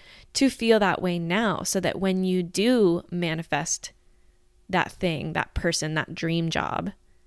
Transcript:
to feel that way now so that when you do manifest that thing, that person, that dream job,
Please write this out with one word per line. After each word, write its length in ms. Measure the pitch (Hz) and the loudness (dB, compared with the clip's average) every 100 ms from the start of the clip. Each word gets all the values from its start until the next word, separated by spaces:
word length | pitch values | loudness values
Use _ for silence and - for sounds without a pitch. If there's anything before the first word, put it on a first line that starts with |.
| - - - | -20 -20 -8
to 160 | - 269 | 0 0
feel 280 | - 226 220 | 2 4 4
that 200 | 196 165 | 4 0
way 180 | 180 175 | -2 -2
now 440 | 170 185 226 170 | -2 0 0 -2
so 180 | 185 196 | -2 -2
that 200 | 170 - | -2 -2
when 240 | 190 185 | 0 2
you 180 | 185 185 | 2 0
do 600 | 175 185 220 254 196 170 - | 0 0 4 6 6 4 -2
manifest 800 | 175 170 160 165 143 156 - - - _ _ _ _ _ _ - | -4 -2 -4 -4 -4 -2 -6 -8 -20 _ _ _ _ _ _ -4
that 240 | 180 - | -2 -2
thing, 400 | - 185 156 160 | -2 -4 -4 -4
that 220 | 151 - | -4 -4
person, 400 | - 175 160 156 | -2 -2 -2 -2
that 200 | 156 - | -4 -4
dream 360 | 170 165 165 165 | -4 -2 -2 -2
job, 400 | - - - 185 - _ _ | -2 -4 -4 -6 -10 _ _